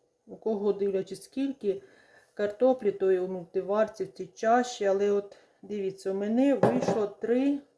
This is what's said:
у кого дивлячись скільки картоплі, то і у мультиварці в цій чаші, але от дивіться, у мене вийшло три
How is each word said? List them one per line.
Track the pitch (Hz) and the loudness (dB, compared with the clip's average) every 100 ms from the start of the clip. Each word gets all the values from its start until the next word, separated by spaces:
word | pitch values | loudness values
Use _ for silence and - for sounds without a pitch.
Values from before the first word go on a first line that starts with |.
| _ _ _ | _ _ _
у | 185 | -10
кого | 220 214 202 | -6 -2 -2
дивлячись | 196 196 190 185 185 | 0 -2 -2 -4 -12
скільки | - - 277 262 208 185 - _ _ _ _ | -10 -6 -6 -4 -4 -4 -8 _ _ _ _
картоплі, | - 208 208 254 254 208 | -6 -6 2 2 2 0
то | 196 190 | 0 2
і | 185 | 2
у | 185 | 0
мультиварці | 185 170 190 180 208 214 - 190 | -6 -6 -6 -2 0 0 -2 -12
в | |
цій | - 180 | -10 -16
чаші, | - 220 240 240 - 196 | -4 2 2 2 -2 0
але | 196 202 | 2 2
от | 202 202 - _ _ | 0 -2 -18 _ _
дивіться, | 196 208 190 190 196 | -10 -6 -6 -6 -6
у | |
мене | 190 208 226 277 247 | -4 0 2 4 4
вийшло | - 247 254 233 202 | 4 2 0 0 -2
три | - 220 247 277 285 - | -4 0 2 2 -2 -6